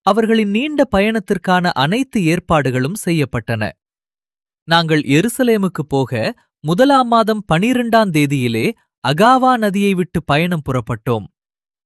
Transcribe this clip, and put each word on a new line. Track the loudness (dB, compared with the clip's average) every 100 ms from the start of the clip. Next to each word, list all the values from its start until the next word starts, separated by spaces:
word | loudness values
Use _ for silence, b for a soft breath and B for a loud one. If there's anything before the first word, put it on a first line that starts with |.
அவர்களின் | -2 0 2 0 0
நீண்ட | -2 -2 -2 0
பயணத்திற்கான | 2 0 -2 -4 -4 0 0 0
அனைத்து | -2 -2 -2 -2 -2 0
ஏற்பாடுகளும் | -2 0 0 0 -2 -4 -4 -4
செய்யப்பட்டன. | -2 -2 -4 -6 -4 -6 -8 _ _ _ _ _ _ _ _
நாங்கள் | -2 0 2 0
எருசலேமுக்கு | 2 2 2 0 0 0 -2 -4 -4
போக | -2 -2 -2 -4 -8 _ _
முதலாம் | -4 2 4 4 4
மாதம் | 2 2 -2 0
பனிரெண்டாம் | 0 2 0 2 2 2
தேதியிலே | 2 0 0 -2 0 -2 -4 _ _ -4
அகாவா | 2 4 4 2 0
நதியை | 0 0 0
விட்டு | 0 -2 -6
பயணம் | -2 0 0 -4
புறப்பட்டோம். | -4 -6 -4 -6 -4 -4 -6 _ _ _ _ _